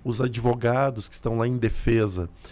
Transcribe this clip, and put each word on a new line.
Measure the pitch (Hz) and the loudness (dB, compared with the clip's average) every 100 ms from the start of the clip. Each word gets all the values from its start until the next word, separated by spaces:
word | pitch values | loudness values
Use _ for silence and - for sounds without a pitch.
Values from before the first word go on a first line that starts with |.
Os | 127 113 | -6 -2
advogados | 127 117 120 120 117 127 139 113 - | -2 0 0 2 2 2 0 -2 -10
que | |
estão | - 117 113 | -6 -2 0
lá | 117 | 0
em | 123 | 2
defesa, | 113 - - 113 107 90 87 - - | 0 0 2 2 2 -2 -6 -10 -20